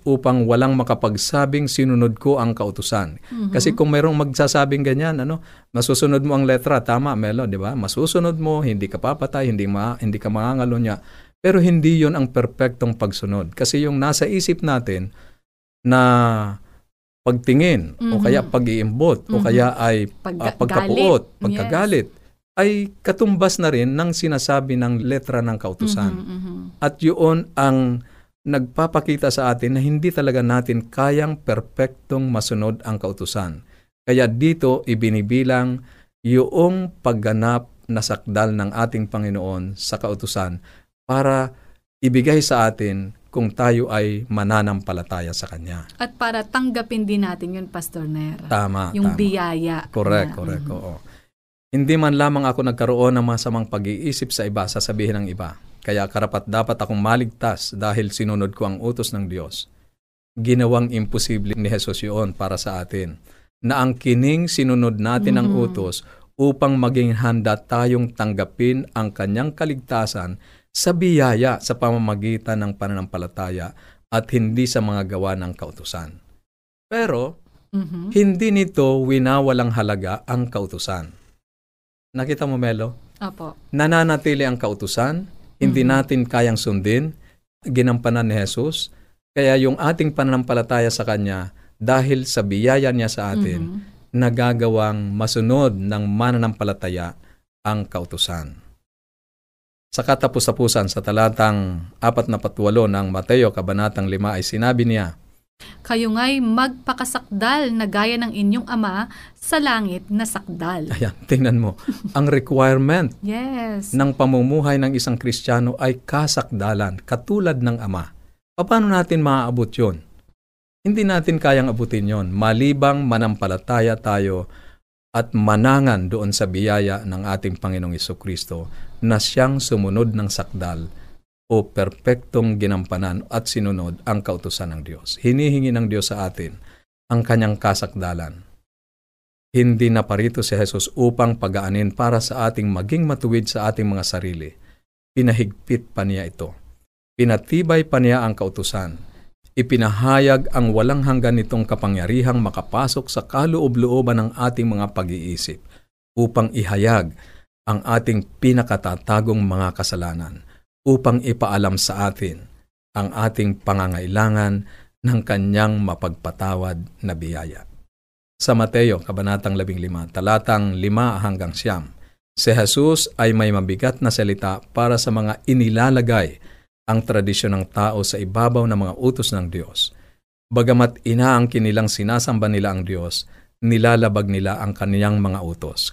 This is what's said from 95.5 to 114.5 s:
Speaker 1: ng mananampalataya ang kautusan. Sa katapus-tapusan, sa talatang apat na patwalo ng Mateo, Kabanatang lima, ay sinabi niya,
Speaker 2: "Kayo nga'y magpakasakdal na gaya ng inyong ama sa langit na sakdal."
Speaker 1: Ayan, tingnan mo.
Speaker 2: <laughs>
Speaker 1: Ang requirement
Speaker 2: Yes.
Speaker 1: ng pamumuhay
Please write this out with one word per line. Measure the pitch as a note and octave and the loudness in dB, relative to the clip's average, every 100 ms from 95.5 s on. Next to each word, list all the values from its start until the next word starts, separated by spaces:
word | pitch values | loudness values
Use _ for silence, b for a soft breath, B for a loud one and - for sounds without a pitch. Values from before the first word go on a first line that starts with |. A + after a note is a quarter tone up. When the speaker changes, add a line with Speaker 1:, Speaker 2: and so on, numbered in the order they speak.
| C3+ C3 | 4 2
Speaker 1:
ng | G2 G2 G#2 G2+ | 0 -2 -2 0
mananampalataya | G#2 B2 A#2+ A2+ A2 G#2 G2 F#2 F2+ F2 - b b b _ G#2+ | 0 2 2 0 -2 -4 -4 -6 -6 -8 -12 b b b _ -4
ang | G#2+ G2 | -4 -4
kautusan. | F2+ F2 F2 - E2+ D2 - - - _ _ _ _ _ _ _ _ _ _ _ | -8 -8 -4 -4 -6 -10 -16 -20 -20 _ _ _ _ _ _ _ _ _ _ _
Sa | - A#2+ | -4 0
katapus-tapusan, | C3+ C3 A#2+ A#2+ A2 A#2+ A2+ G2 | 2 0 0 0 2 2 2 0
sa | - | -4
talatang | G#2 G#2+ A2 A2 A2 G2+ F#2+ E2+ F2 - | -2 2 2 4 2 2 -2 -6 -10 -2
apat | A#2 A#2 A2+ | 0 0 0
na | G#2 | -2
patwalo | G#2 - G#2 A2+ G#2+ | -4 -2 2 4 2
ng | G2 F#2+ | 0 -2
Mateo, | F#2+ F#2 B2+ A2 | -4 2 4 4
Kabanatang | G2 F#2 G2 G#2+ G#2 F#2+ | 2 -2 0 -2 -2 -2
lima, | F#2+ G#2 F#2 | -2 -2 -2
ay | - | -4
sinabi | A2 A#2+ B2 A#2+ | -2 0 2 2
niya, | A2 F2 - - _ _ _ B B | 0 -2 -8 -18 _ _ _ B B
Speaker 2:
"Kayo | - A3+ A3+ | -4 -2 0
nga'y | A3 B3+ C#4 | 0 0 0
magpakasakdal | A#3 A3+ C4 B3+ - B3+ B3+ G#3+ - G3+ A3+ D4 C4 | 0 2 0 -2 -6 -4 -4 -6 -6 -4 0 0 0
na | A3+ G#3 | -2 -2
gaya | G3+ A3 | 0 0
ng | A#3+ A#3 | 0 -4
inyong | G#3 G3+ A#3+ - | 0 0 0 -2
ama | A3+ G#3 F#3+ A3+ B B | -2 -2 -4 -6 B B
sa | B - D#4+ | B -2 0
langit | D4 A3+ G3+ F3+ - | 2 0 -2 -6 -4
na | G#3 | -2
sakdal." | A3 - - E3+ E3+ F3+ E3 | -2 -6 -10 -8 -6 -6 -4
Speaker 1:
Ayan, | - G#2+ - - | -2 -4 -4 0
tingnan | C3 B2+ A#2 | 2 4 2
mo. | G#2+ - - | 0 -4 -8
Speaker 2:
<laughs> | - G3+ C#3 | -8 -4 0
Speaker 1:
Ang | C#3+ | 2
requirement | C3+ C3 C3+ C3 C3 C#3 F3 C3 - G3+ | 2 2 2 4 4 4 2 0 -4 -6
Speaker 2:
Yes. | A3+ C4 B3+ A3+ G3+ G3+ B3 | -6 -6 -6 -6 -6 -4 0
Speaker 1:
ng | C#3+ | 0
pamumuhay | C#3 C3+ B2+ B2+ | 2 2 4 4